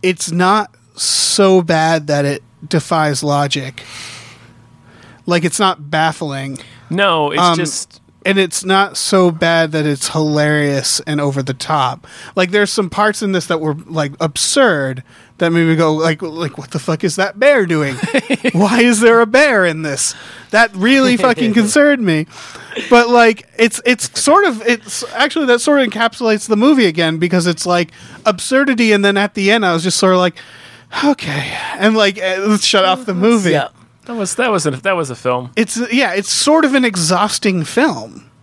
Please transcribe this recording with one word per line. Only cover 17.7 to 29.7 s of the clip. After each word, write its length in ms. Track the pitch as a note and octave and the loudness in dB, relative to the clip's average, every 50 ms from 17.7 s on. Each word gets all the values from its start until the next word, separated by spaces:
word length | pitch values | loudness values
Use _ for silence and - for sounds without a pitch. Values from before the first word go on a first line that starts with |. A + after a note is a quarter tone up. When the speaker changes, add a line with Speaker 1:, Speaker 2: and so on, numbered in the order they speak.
| E3 D#3 D3+ C#3 C3 | 0 0 0 -2 -4
Speaker 2:
<laughs> 560 | B2 - - - C4+ - - C#4 - - B3 - | -4 -6 -2 -2 -4 -2 -2 -4 -2 -2 -2 2
Speaker 1:
Why 260 | E3+ G#3 F#3+ A3+ A#3 | 2 2 2 4 4
is 180 | A#3 B3 A#3 G#3 | 4 4 4 6
there 200 | A3+ A3+ A#3 A3+ | 6 6 6 6
a 60 | A#3 | 4
bear 360 | G#3+ A3+ C4 D4+ D4 B3 G#3 F#3 | 4 4 4 4 4 4 2 2
in 180 | F3 D#3 D#3+ D#3 | 2 0 -2 -4
this?" 320 | D3+ C#3 C3+ - - - - - - - - - _ | -6 -4 -4 -4 -6 -6 -10 -18 -20 -20 -20 -14 _
That 240 | - G#3+ A#3 A3+ G#3 | 2 2 2 2 0
really 420 | F#3 F#3+ A#3 C4+ C4+ C4 B3+ B3 | -2 2 4 4 4 4 2 2
fucking 360 | A#3 C4+ B3+ A#3 - A#3+ A3 G#3 | 2 0 0 0 0 0 0 2
Speaker 2:
<laughs> 0 | |
Speaker 1:
concerned 500 | A#3 A3 G#3 - D4 C#4+ D4 C#4+ C4+ A3+ | 2 2 2 4 4 4 4 4 2 0
me. 220 | F#3 D#3+ D3+ D#3 _ - - - - - - - - - - - - | 0 0 0 -2 _ -10 -20 -20 -20 -20 -20 -20 -14 -12 -12 0 4
But, 200 | B3 A#3+ A#3+ A#3 | 4 4 4 6
like, 380 | B3 A#3+ A#3 A3+ A3+ - - _ _ - | 4 6 6 4 2 0 -8 _ _ 0
it's, 200 | A3+ A#3 - - - | 0 0 0 -2 -2
it's 340 | A#3+ B3 - - - - - | -2 -2 0 -4 -10 -6 -4
sort 260 | - C#4 D4+ G4 G4+ | 2 4 4 4 4
of, 140 | F4+ B3 G#3+ G#3+ | 2 -2 -2 -2
it's, 360 | A#3 A#3+ A3 - G#3 - - B3 - - | -2 -2 -2 -4 -12 -12 -10 -10 -10 -2
actually, 320 | A3+ C4+ C#4 - D#4+ D4 | -2 -2 0 0 -2 2
that 140 | B3+ A#3+ A#3+ | 2 2 2
sort 200 | - D4+ D4 C#4+ | 4 2 2 4
of 60 | C4 | 2
encapsulates 600 | A3+ - - A#3 A3+ - - B3 A3+ G#3+ G3+ - | 0 0 -2 -2 -2 -2 -2 -2 -2 -2 -2 -2
the 100 | - A3 | -2 0
movie 300 | G#3 A#3 C#4+ D#4 C4 A#3 | 2 4 4 4 4 4
again, 300 | F3+ D#3 E3 E3+ D#3+ D#3+ D#3+ | 2 2 0 -2 -2 0 -2
because 260 | E3+ F3 F3+ F3+ E3 | -2 0 0 0 0
it's, 200 | F3+ E3+ - - | 0 -2 -2 -2
like, 240 | F3+ F3+ F3 F3 D#3 _ - - - - - - | 0 0 0 0 -2 _ -20 -20 -20 -20 -4 -2
absurdity, 680 | A3 G3+ F3+ - - B3+ C4 C#4+ C#4 C4 A3 A#3+ A3 | -2 -2 -2 -4 -2 0 0 2 2 0 2 2 2
and 140 | G#3 G3+ G3 | 2 2 2
then 120 | G3+ G3 | 2 2
at 180 | G3+ G3+ G3+ _ | 0 -2 -2 _
the 160 | G#3+ G3 G3 | -2 0 2
end, 120 | A3 A#3 G#3 | 2 2 2
I 80 | F3+ | 0